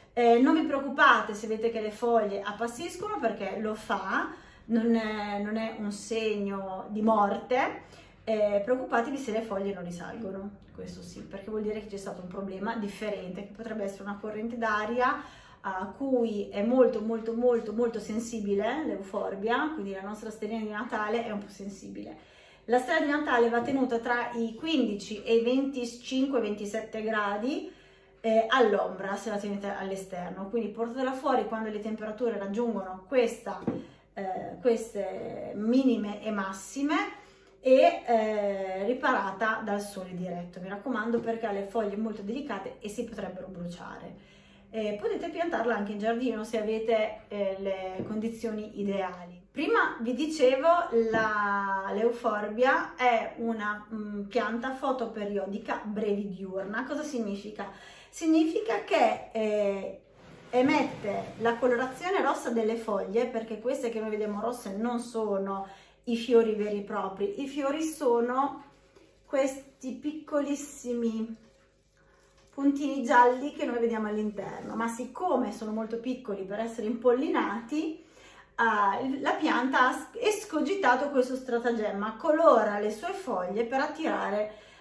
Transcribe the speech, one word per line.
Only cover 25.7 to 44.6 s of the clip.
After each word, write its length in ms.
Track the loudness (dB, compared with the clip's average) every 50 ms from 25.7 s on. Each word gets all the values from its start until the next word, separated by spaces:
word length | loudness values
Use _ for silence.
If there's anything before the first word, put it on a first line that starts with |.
| -2 -4 -6 -6 -8 -10 -8 -4 0 0 0 2 2 0
ventisette 640 | 0 0 -2 -4 -4 -4 -4 -6 -6 -6 -6 -4
gradi, 680 | -2 -2 0 0 0 0 -2 -2 -2 -2 -2 -2 -6 -8 -12 -18 -20 -20 -20 -20 _ _ _ _
eh, 260 | 0 4 4 6 6 6
all'ombra, 680 | 6 6 6 6 6 4 2 0 -4 -6 -6 -6 -6
se 140 | -6 -4 -4
la 60 | -4
tenete 320 | -4 -4 -4 -4 -4 -4 -6
all'esterno, 800 | -6 -6 -6 -6 -6 -6 -8 -8 -8 -8 -8 -8 -8 -10 -8 -4
quindi 200 | -2 -2 -2 -2
portatela 440 | -4 -4 -4 -4 -2 -2 -2 -2
fuori 340 | -2 0 2 2 2 2 2
quando 240 | 0 -4 -4 -4 -4
le 100 | -4 -4
temperature 580 | -4 -6 -6 -6 -6 -8 -4 -2 -2 -2 0 -2
raggiungono 640 | -4 -2 -2 0 0 0 0 -2 -4 -6 -8 -12 -6 0
questa, 520 | 2 4 4 4 0 -4 -8 -8 -8 -4 -4 -4 -4 -4 -6 -12 -18 -20 _ _ _
eh, 420 | -8 -6 -6 -6 -6 -8 -8 -8 0
queste 920 | 2 2 2 2 0 -4 -6 -6 -4 -4 -6 -8 -8 -8 -8 -10 -10 -8 -6
minime 640 | -2 2 4 4 6 6 6 4 4 2 -2 -6 -6
e 80 | -4 -4
massime 920 | -2 -2 -2 -4 -6 -8 -12 -10 -6 -2 0 2 2 2 0 -2 -6 -12 -18 -20 -20 -20 -20 -20 -18 _
e, 420 | 6 8 8 10 10 8 6 4 2
eh, 800 | 2 2 4 4 2 0 0 0 0 -2 -2 -4 -4 -4 -2 -2
riparata 760 | -2 0 2 2 2 2 2 0 -2 -2 -2 0 0 0 -2 -2
dal 160 | -2 -2 -4
sole 340 | -4 -6 -8 -10 -10 -8 -8
diretto, 460 | -8 -6 -6 -6 -8 -10 -10 -12 -12
mi 80 | -10 -8
raccomando, 520 | -8 -6 -4 -4 -2 -2 0 0 0 0
perché 260 | 0 -2 -2 -2 -2
ha 60 | -2
le 100 | -2 -2
foglie 340 | -4 -2 0 0 0 0 -2
molto 260 | -2 -2 -4 -4 -6
delicate 560 | -6 -6 -6 -6 -6 -6 -6 -6 -8 -10 -10 -10
e 80 | -10 -8
si 160 | -6 -6 -8
potrebbero 420 | -6 -8 -8 -8 -8 -8 -10 -12
bruciare. 840 | -12 -10 -8 -8 -8 -8 -10 -12 -14 -14 -14 -14 -16 -16 -18 -20 -20 -20 -20 -20 -20 -20 -20